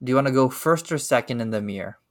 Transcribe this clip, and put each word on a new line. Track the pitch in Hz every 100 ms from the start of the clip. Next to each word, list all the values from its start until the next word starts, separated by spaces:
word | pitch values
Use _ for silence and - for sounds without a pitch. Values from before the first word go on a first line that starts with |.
do | 127
you | 131
wanna | 135
go | 131 131
first | - 156 165 -
or | 156
second | - 127 - 120
in | 113
the | 107
mirror? | 104 101 95 - _